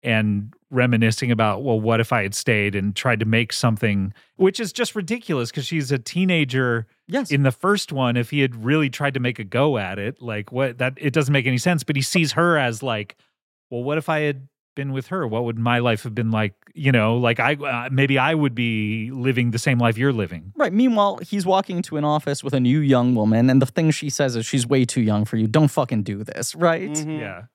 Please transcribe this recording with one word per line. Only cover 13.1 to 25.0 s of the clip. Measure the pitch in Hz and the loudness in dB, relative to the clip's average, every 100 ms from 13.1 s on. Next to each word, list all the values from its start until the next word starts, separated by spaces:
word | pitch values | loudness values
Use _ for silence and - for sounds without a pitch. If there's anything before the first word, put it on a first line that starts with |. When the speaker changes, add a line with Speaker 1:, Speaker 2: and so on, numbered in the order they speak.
| - _ _ _ _ _ | -16 _ _ _ _ _
Speaker 1:
"Well, | 120 | -8
what | 127 151 | -4 -4
if | 151 | -2
I | 156 | 0
had | 151 135 135 _ _ - | 0 -4 -10 _ _ -10
been | 139 | -6
with | 135 - | -6 -6
her? | 190 131 | -4 -2
What | 110 120 | -2 -2
would | 113 | -2
my | 117 120 | 0 2
life | 120 107 | 2 0
have | 120 110 | -2 -4
been | 113 | 0
like?" | 110 107 - _ | 0 -2 -4 _
You | - 147 | -4 2
know, | 120 110 117 | 4 4 2
like, | 120 117 | 2 2
I, | 123 | 0
uh, | 147 143 123 123 | 0 -4 -6 -2
maybe | 135 139 135 | 0 2 4
I | 135 | 2
would | 160 143 117 | 2 0 0
be | 120 110 104 110 110 | -2 0 -2 -4 -6
living | 135 127 123 120 | -4 -2 0 0
the | 113 | 0
same | - 123 | 0 2
life | 120 110 | 2 2
you're | 135 | 0
living. | 120 92 87 87 285 | 0 -4 -6 -12 -2
Speaker 2:
Right. | 254 | 0
Meanwhile, | 196 254 220 202 196 | 2 2 4 2 0
he's | 185 202 185 | -6 -4 2
walking | 190 196 175 | 0 0 -6
into | - 156 | -4 -2
an | |
office | 147 151 147 143 | 0 0 -2 -6
with | 139 | -2
a | 135 | 0
new | 123 147 | 2 2
young | 143 127 123 | 4 4 4
woman, | 120 107 110 127 | 2 4 4 6
and | 131 | 6
the | - | 4
thing | - 160 | 2 2
she | 147 151 | 0 -4
says | - 139 117 | -2 -2 -2
is, | 113 | -2
"She's | - 120 | -2 2
way | 135 127 | 2 2
too | - | 2